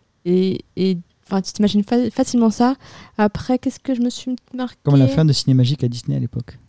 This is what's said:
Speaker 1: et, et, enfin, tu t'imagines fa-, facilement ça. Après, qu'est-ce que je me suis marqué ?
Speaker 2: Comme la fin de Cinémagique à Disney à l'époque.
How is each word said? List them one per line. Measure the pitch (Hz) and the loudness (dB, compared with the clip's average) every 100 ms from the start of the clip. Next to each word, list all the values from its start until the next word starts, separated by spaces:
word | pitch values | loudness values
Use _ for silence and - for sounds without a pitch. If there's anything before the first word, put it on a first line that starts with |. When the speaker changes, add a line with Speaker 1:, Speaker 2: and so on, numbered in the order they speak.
| _ _ 175 | _ _ -2
Speaker 1:
et, | 185 190 - - - | 0 0 -2 -8 -4
et, | 185 180 - _ - | -2 -2 -6 _ -6
enfin, | 196 | -4
tu | 190 | -4
t'imagines | - 208 208 | 0 0 2
fa-, | 202 240 240 | 0 0 0
facilement | - 262 240 226 | -2 0 2 2
ça. | 214 240 269 - - - - | 2 0 0 -8 -20 -12 -2
Après, | 214 - - 254 | -2 0 -4 -2
qu'est-ce | 269 - | -4 -6
que | - 247 | -6 -2
je | |
me | 240 | -4
suis | - - 247 _ | -4 -8 -10 _
marqué ? | 247 254 - | -10 -10 -6
Speaker 2:
Comme | - 139 | 2 4
la | 131 | 4
fin | 139 160 | 4 2
de | |
Cinémagique | 135 - 131 123 147 | 2 2 2 2 0
à | 123 | -4
Disney | 120 - 139 | -4 -6 -4
à | |
l'époque. | 120 120 - - | -4 -8 -12 -16